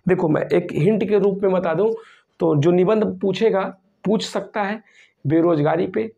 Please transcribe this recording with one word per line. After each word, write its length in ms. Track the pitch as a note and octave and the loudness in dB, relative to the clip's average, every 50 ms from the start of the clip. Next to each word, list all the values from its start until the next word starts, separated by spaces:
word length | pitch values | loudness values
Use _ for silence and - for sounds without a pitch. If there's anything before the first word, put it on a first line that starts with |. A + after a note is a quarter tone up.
| _ F3+ | _ 0
देखो 200 | F#3 F3+ F#3 D#3 | 0 2 2 0
मैं 140 | D3+ - - | 0 0 0
एक 260 | - - F3 F3 - - | 0 0 -2 -2 -2 -2
हिंट 360 | - D3+ F#3+ A3 G3+ A3+ F#3+ | 0 2 2 2 0 0 0
के 100 | G#3+ G3+ | 0 2
रूप 220 | F#3+ G3+ F#3+ F#3+ G3+ | 2 0 0 0 0
में 100 | F#3+ F#3 | 0 0
बता 220 | F3+ F#3 F3 D#3+ | 0 -2 -2 -2
दूँ 200 | D#3+ G3+ A3+ A3 A3 - - - _ _ _ _ - | 0 0 -2 -2 -4 -10 -18 -20 _ _ _ _ -2
तो 160 | D#3 E3 D#3+ | 0 0 2
जो 140 | D3 C#3 E3+ | 2 2 4
निबंध 500 | F3 F3+ F#3+ F3 A3 G#3+ G#3 F#3+ F#3 - | 4 4 4 2 2 2 0 -2 -4 -4
पूछेगा, 580 | - G3 F#3 - A3+ A3 F#3+ F#3+ F#3+ F#3+ - - _ _ _ _ - | -4 -4 0 0 0 2 2 0 -2 -4 -8 -14 _ _ _ _ -2
पूछ 200 | F3+ G#3+ A3 A3+ | -2 -2 -2 -2
सकता 380 | - - G#3 - - - A3+ G3+ | -4 -8 -8 -8 -6 -6 -6 -4
है 200 | G3 G#3+ A3 - _ _ _ - _ _ _ - | -4 -6 -8 -12 _ _ _ -20 _ _ _ -4
बेरोजगारी 600 | C3+ D#3 E3 E3 F3 E3+ D3+ D3 D#3 D#3 E3+ F#3 | 0 2 2 4 2 2 2 2 0 0 0 -2
पे 260 | F#3+ F#3 G#3+ A3 A3+ - | -4 -4 -4 -6 -6 -8